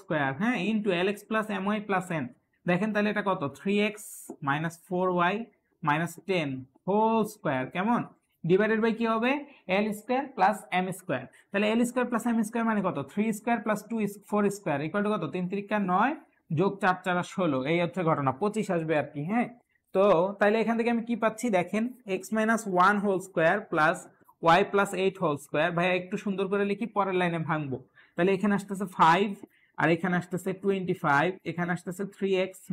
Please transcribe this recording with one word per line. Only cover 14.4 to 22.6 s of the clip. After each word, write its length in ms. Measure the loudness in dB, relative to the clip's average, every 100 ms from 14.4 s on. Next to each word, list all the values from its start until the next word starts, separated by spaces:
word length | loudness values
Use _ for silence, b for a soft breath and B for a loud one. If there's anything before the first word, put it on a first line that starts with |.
| 2 0
স্কয়ার 200 | -4 -4 -2
equal 160 | -2 0
to 40 |
কত? 100 | -2 -2 -4
তিন 80 | -4
তিরিকা 260 | -4 -4 -2 0
নয়, 200 | 2 2 -2 b b -4 0
যোগ 120 | 0 2
চার 140 | 0 0 -2
চারা 180 | -2 -2
ষোলো। 260 | -2 0 0 0
এই 60 | 0
হচ্ছে 180 | 0 0 0
ঘটনা, 220 | 2 0 0
পঁচিশ 260 | -2 -2 -2 -2
আসবে 180 | 0 0
আর 60 | -2
কি। 80 | -6 -4
হ্যাঁ, 180 | -2 -2 -8 _ _ _ 2
তো 80 | 4 4 2 2
তাইলে 180 | 2 2
এখান 120 | 2 0
থেকে 100 | 0 -2
আমি 80 | -2
কি 60 | -2
পাচ্ছি 220 | -2 -2 0 0
দেখেন, 260 | 0 -2 -4 -6 -6 -6
x 20 | -2 0
minus 240 | 2 0